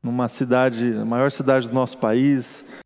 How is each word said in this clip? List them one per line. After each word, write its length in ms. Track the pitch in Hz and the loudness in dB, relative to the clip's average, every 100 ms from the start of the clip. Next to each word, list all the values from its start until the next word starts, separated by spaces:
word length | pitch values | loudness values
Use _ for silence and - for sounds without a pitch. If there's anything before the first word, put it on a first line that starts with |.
numa 260 | 120 123 120 | -4 -4 -4
cidade, 640 | - 127 127 131 117 120 | -2 0 4 2 2 -2
a 100 | 110 | -2
maior 260 | 110 120 139 | -2 0 0
cidade 360 | - 135 131 117 | 0 2 2 2
do 60 | |
nosso 240 | 127 123 - | -2 -2 -2
país, 680 | 113 117 139 139 120 - - - | 0 2 2 0 -2 -10 -14 -20